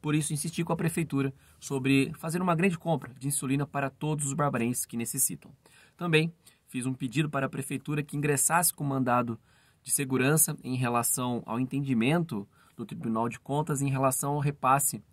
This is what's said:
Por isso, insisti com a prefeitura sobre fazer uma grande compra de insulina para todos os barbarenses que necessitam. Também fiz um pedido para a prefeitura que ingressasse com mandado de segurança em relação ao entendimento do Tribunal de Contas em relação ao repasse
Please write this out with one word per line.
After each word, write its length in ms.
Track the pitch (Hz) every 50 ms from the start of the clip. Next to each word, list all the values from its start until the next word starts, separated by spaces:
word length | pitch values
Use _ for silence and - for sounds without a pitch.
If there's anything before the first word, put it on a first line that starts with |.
Por 140 | - 151 151
isso, 160 | 151 151 -
insisti 320 | 156 147 - 170 - - 170
com 80 | -
a 40 | 165
prefeitura 560 | 165 170 160 - 175 165 - - 139 135 135 135 _ _ _ - _
sobre 520 | - - 143 135 127 135 139 135 135 - 156 -
fazer 240 | - 160 156 175
uma 140 | 185 185 170
grande 200 | 156 185 196 170
compra 380 | 165 - 165 165 127 - - -
de 140 | - 131 143
insulina 360 | 139 - - 127 135 143 143
para 240 | 143 - 143 139 135
todos 380 | - _ 151 151 151 147 147
os 60 | 139
barbarenses 520 | 135 131 147 143 123 120 113 120 123 - -
que 120 | _ -
necessitam. 560 | 117 117 - - 135 - - - 143 - - - _ _ - - - - _ _
Também 380 | _ 175 175 156 156 160 165 165 _ _ - _ _ _
fiz 200 | _ - 131 120
um 60 | 131
pedido 380 | 131 131 139 123 113 143 156 151
para 160 | 143 139 135
a 20 | -
prefeitura 540 | - - 135 - 143 135 - - 151 151
que 140 | 147 - -
ingressasse 580 | 147 147 151 143 135 - - 160 170 175 - -
com 80 | -
mandado 560 | 151 143 135 135 127 123 123 123 120 117 117 - _ _ _ _ _ _ _ _
de 120 | _ -
segurança 640 | - - 143 131 131 127 127 135 156 156 - - 147 - -
em 100 | 123 127
relação 640 | 123 131 120 120 117 117 - - - 127 123 123 117 -
ao 140 | - 110 120
entendimento 880 | 131 127 - 139 143 135 131 113 110 131 156 175 165 165 117 101 101 - _ _ _ _ _
do 80 | - 117
Tribunal 440 | - - 113 113 117 110 113 113 117
de 100 | 110 -
Contas 420 | _ - 135 147 151 - 151 131
em 80 | 139 139
relação 440 | 135 131 135 131 131 - - 143
ao 80 | 143 147
repasse 600 | 139 147 143 - - 131 135 139 - - - 104 - _